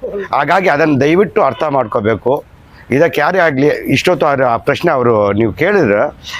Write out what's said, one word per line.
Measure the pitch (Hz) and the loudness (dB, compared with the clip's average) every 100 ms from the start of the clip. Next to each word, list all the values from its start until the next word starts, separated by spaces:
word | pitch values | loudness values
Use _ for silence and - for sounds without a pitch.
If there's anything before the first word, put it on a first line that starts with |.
| - - - | -12 -10 -4
ಹಾಗಾಗಿ | 120 143 175 185 | -2 0 0 2
ಅದನ್ನು | 143 160 139 | 2 2 2
ದಯವಿಟ್ಟು | 143 170 202 - | 2 2 0 0
ಅರ್ಥ | 147 120 | -2 -2
ಮಾಡ್ಕೋಬೇಕು. | 156 135 117 123 104 107 120 143 - - - - - | -2 -2 -2 -2 0 -2 -2 -2 -4 -20 -20 -18 -4
ಇದಕ್ಕೆ | 127 165 - | 0 0 0
ಯಾರೇ | 147 185 | 0 2
ಆಗಲಿ, | 165 135 147 | 0 2 0
ಇಷ್ಟೊತ್ತು | 131 - 135 - 175 160 | 0 -2 -2 0 0 0
ಅವ್ರ | 139 | 0
ಆ | 127 117 | 0 0
ಪ್ರಶ್ನೆ | - 139 175 | -2 -2 0
ಅವರು | 143 120 110 101 | 0 2 2 2
ನೀವು | 101 113 | 0 -2
ಕೇಳಿದ್ರೆ | 90 165 208 135 101 143 - - - | -2 0 2 2 2 0 -6 -14 -14